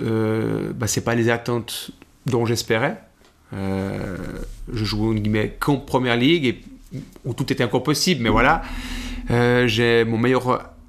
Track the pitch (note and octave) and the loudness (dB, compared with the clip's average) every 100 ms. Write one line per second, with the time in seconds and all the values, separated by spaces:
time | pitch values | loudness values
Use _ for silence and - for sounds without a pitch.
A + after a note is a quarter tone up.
0 | A#2 A2 A2 A2 A2 G#2+ G2+ - A2 A#2 | -2 0 0 0 -2 -2 -4 -4 -2 -2
1 | A#2 A#2 A#2 A#2 B2 A#2+ A2 - - - | 0 2 2 2 0 -4 -4 -10 -12 -16
2 | - _ - A#2 A2+ A#2 - A2+ C#3+ G#3+ | -20 _ -2 0 0 -2 0 0 0 -4
3 | - _ _ _ _ G2+ F#2+ F#2+ G2 G2+ | -14 _ _ _ _ -6 -2 -2 -4 -6
4 | G2 F#2+ F#2+ - - - - A#2 G#2 G#2+ | -8 -8 -10 -10 -10 -12 -8 -4 -2 0
5 | A2 G#2+ G#2 G#2+ G#2 - - C#3 - C3 | 0 0 0 0 -2 -2 0 0 0 0
6 | B2+ A#2+ C3 E3+ B2+ F#2 - - - C3+ | 2 2 4 4 2 -2 -10 -20 -16 -14
7 | - - B2+ - B2+ F#3 A#2+ B2+ D3+ D3 | -14 -10 -8 -4 -2 0 0 0 0 0
8 | F#3 C#3 A2+ G#2+ C3 E3 - - - - | 2 2 2 4 4 2 -2 -10 -8 -8
9 | - - - A#2 A#2+ B2 B2 A2 A#2+ A#2 | -8 -8 0 2 4 4 4 4 4 4
10 | A2+ A2+ B2 B2+ B2 A#2 - - | 4 2 2 2 2 -2 -4 -18